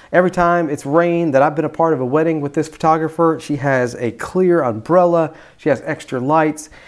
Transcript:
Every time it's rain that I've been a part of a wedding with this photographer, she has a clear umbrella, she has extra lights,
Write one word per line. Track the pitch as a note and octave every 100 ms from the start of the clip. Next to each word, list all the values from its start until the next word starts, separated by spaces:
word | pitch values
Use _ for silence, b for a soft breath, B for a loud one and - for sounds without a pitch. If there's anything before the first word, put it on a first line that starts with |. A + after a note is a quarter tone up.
| B
Every | D#3+ F#3
time | F3+ E3+ F3 E3
it's | C#3+ C#3+
rain | D#3 F3 E3+ E3+
that | C3+
I've | D3 C#3+
been | D#3
a |
part | - E3
of | D3
a | B2+
wedding | C#3+ D#3+ D#3+
with | C#3+
this | D3+ D3+
photographer, | - D#3+ D#3+ D#3 D#3+ E3 D#3+
she | - C#3+
has | C#3 C3 B2 A#2+
a | A#2+
clear | A2 - F#3 F#3 E3+
umbrella, | C3 A2 A2+ F3 F3 E3+ D#3+ - B B
she | D#3
has | C#3
extra | D3+ D3+ - C3
lights, | B2+ D#3 D#3 D3+ - B